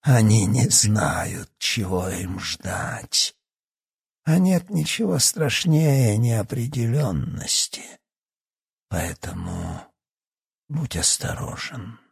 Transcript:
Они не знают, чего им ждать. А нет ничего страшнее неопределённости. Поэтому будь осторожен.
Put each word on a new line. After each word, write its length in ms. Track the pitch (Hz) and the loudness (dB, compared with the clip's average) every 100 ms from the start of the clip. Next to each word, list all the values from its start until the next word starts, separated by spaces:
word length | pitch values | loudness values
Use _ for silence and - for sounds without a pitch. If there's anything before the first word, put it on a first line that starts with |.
| 147 | 6
Они 380 | 123 107 110 | 6 6 6
не 240 | 95 123 - | 4 2 4
знают, 800 | - 104 107 - - - 92 - _ | 4 4 2 0 -2 -4 -8 -12 _
чего 500 | - 120 95 92 92 | -4 -2 -2 -2 -2
им 300 | 92 92 92 | -6 -6 -6
ждать. 960 | - - 95 90 80 - - - - _ _ _ _ _ _ _ _ _ | -8 -8 -6 -6 -6 -8 -4 -2 -2 _ _ _ _ _ _ _ _ _
А 140 | - 165 | 2 4
нет 320 | 185 180 180 | 4 2 0
ничего 480 | 185 151 - 214 170 | -2 -2 -2 0 2
страшнее 1000 | - - 143 - 170 156 156 135 120 104 | 0 2 -2 0 2 4 4 4 4 4
неопределённости. 1600 | 120 113 110 - 120 127 113 139 135 78 60 - - - - - - - _ _ _ _ _ _ _ _ _ | 2 0 -2 -4 -4 -2 0 0 0 -2 -4 -6 -4 -2 -4 -8 -16 -20 _ _ _ _ _ _ _ _ _
Поэтому 960 | 85 82 - 87 87 87 87 85 82 - _ _ _ _ _ _ _ _ | -6 -4 -8 -10 -8 -8 -6 -8 -10 -14 _ _ _ _ _ _ _ _
будь 260 | 147 143 | -6 -4
осторожен. 1040 | 82 - - - - - - - 120 98 113 _ | -2 0 0 -2 -6 -8 -8 -10 -10 -12 -16 _